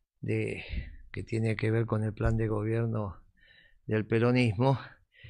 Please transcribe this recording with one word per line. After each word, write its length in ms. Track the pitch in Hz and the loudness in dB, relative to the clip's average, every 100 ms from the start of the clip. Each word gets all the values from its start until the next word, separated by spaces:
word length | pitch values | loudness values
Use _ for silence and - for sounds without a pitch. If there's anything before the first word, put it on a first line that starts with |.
| _ _ | _ _
de, 440 | 110 110 110 95 - - - - - | -4 -2 -2 -6 -8 -8 -8 -12 -14
que 100 | - | -12
tiene 320 | 98 113 113 | -6 -2 0
que 160 | 107 113 | 0 0
ver 160 | 113 113 | 0 0
con 160 | 110 | -2
el 100 | 110 | -2
plan 240 | 104 113 113 | 0 0 2
de 120 | 110 | 0
gobierno 720 | 107 107 113 117 110 101 - - _ _ _ _ _ - | 0 0 0 0 -2 -4 -8 -18 _ _ _ _ _ -2
del 200 | 110 104 | -2 2
peronismo, 760 | 113 120 123 123 95 131 135 - - _ _ | 4 4 4 4 4 2 2 -2 -20 _ _